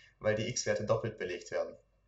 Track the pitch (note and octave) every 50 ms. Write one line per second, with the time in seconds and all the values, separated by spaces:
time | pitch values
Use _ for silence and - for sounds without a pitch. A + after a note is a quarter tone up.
0 | - - _ _ - G#2+ G#2+ A2 G#2+ G#2+ - - - A2 G#2 - G#2+ - A2+ -
1 | - G#2 - - F#2 F2+ F2+ E2+ - - F2+ E2+ E2 - - - _ _ _ _
2 | _